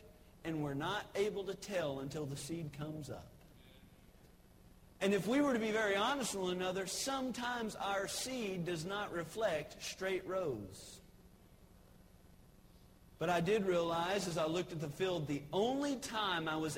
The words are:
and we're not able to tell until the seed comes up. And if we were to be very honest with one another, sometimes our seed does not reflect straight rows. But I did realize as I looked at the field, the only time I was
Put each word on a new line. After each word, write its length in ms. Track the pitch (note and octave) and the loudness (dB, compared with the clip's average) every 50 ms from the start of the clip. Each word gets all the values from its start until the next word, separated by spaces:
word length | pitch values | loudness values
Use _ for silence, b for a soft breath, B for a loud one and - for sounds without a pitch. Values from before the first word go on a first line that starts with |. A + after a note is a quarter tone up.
| - - B B B B B B - | -18 -20 B B B B B B -6
and 180 | E3 D#3+ D#3 D3 | -4 -2 0 0
we're 100 | C#3+ C#3 | 0 0
not 320 | C#3 D#3 F3 G3 G#3 - - - | -2 -2 -2 -2 -2 -4 -2 0
able 280 | G3 G3+ G#3+ F3+ G3 G3 | 2 2 2 2 -2 -4
to 100 | F#3 F#3+ | -4 -6
tell 460 | F#3+ - - G3+ F3+ D#3+ C#3+ C3+ C3+ | -6 -4 -2 0 0 2 0 0 -2
until 260 | C3+ C#3+ D#3 D#3 D3+ | -4 -4 -4 -4 -4
the 120 | C3+ C#3+ | -4 -4
seed 340 | C#3+ - - E3 E3+ E3 D3 | -6 -6 -4 -4 -4 -4 -6
comes 380 | - C#3+ D3 D3+ D#3 D#3 C3+ B2 | -6 -6 -6 -6 -6 -6 -6 -8
up. 180 | A2+ - - - - - - - B B B B B B B B B B B B - - - - - - - - - - - - - - - - - - G3 | -8 -10 -10 -14 -18 -20 -20 -20 B B B B B B B B B B B B -20 -20 -20 -20 -20 -20 -20 -20 -20 -20 -20 -20 -20 -20 -20 -18 -6 0 2
And 120 | G3 G3+ | 4 4
if 120 | G3 E3 | 4 4
we 140 | G3 B3 C#4+ | 4 4 6
were 120 | C#4+ C#4 B3 | 6 6 4
to 60 | A3+ | 4
be 120 | A3 A3 | 4 2
very 240 | G#3 A3 A3 G3+ G3 | 2 4 4 4 4
honest 400 | G3 G#3 B3 C#4+ C#4 A#3+ - - | 4 4 4 2 2 0 -2 -2
with 80 | G3 F#3 | 0 0
one 120 | F3+ F3+ | 0 0
another, 280 | F3+ F#3 F#3 F3+ F#3+ F#3+ | 0 0 0 0 0 -2
sometimes 920 | E3+ - - - C4 C4+ C4+ C4 B3+ G#3+ A#3+ A#3+ A#3+ B3 A#3+ A3+ G#3+ - | -2 -2 -2 -2 0 0 0 0 -2 -2 -2 -2 -2 -2 -2 -2 -4 -4
our 320 | - - G3 G3+ G3 G3 | -2 -2 0 0 0 0
seed 580 | F3 - - - B3+ C4 B3+ A3 G3 F#3+ F3+ E3 | -2 -2 -4 -4 -4 -2 -2 -2 -2 0 -2 0
does 200 | F3 F3 D#3+ D3+ | 0 -2 -2 -2
not 260 | F#3 G3+ G#3 G#3 - | -2 -2 -2 -2 -2
reflect 720 | - E3+ E3 - - G#3+ A3+ G3+ E3 D3+ D3 - - - - | -2 -4 -4 -4 -2 0 2 2 2 2 -2 -4 -10 -10 -10
straight 420 | - - - F#3 F#3+ F#3+ F3+ - | -8 -6 -4 -2 0 0 0 -2
rows. 720 | E3 F#3 F#3+ F3+ D3+ B2 G#2+ G2+ F#2 F#2+ - - - - - - - - - - - - - - - - - - - - - - - - - - - - - - - - - - - - - - - - - - - - - - - - | -2 -2 0 0 0 -2 -4 -6 -10 -12 -14 -16 -16 -16 -18 -20 -20 -20 -20 -20 -20 -20 -20 -20 -20 -20 -20 -20 -20 -20 -20 -20 -20 -20 -20 -20 -20 -20 -20 -20 -20 -20 -20 -20 -20 -20 -20 -20 -20 -20 -20 -20 -20 -20 -20 -20 -16 -8
But 100 | - D3+ | -2 0
I 140 | F3 F3 E3+ | 2 2 4
did 240 | E3+ F3+ G#3+ A3 G3 | 4 4 4 4 4
realize 600 | F#3+ F3+ E3+ E3+ E3 E3 E3+ E3+ F3+ G3 G#3 F3+ | 4 4 4 4 2 2 2 2 2 2 0 0
as 100 | F#3 D#3+ | 0 0
I 80 | E3+ D#3+ | 2 2
looked 260 | D#3+ E3 F3+ F3+ F3+ | 2 2 0 -2 -2
at 80 | F3 D#3 | -4 -6
the 80 | D#3+ | -6
field, 400 | C#3+ C#3+ - F#3+ F#3 F3+ E3+ D3+ | -4 -2 0 0 2 2 0 0
the 140 | D3 D3 C#3 C#3+ - | 0 -2 -4 -4 -2
only 440 | D#3 F#3 G#3+ B3 C4 C#4 C#4+ C#4+ C4+ | 2 2 4 4 4 2 2 0 0
time 500 | A#3+ - - A3+ A3 G#3+ G3 F3+ E3 D#3+ | -2 -4 -4 -2 0 2 2 2 2 0
I 80 | D#3+ D#3 | 0 0
was 220 | D#3 D#3 D#3 C#3+ | 0 0 0 -2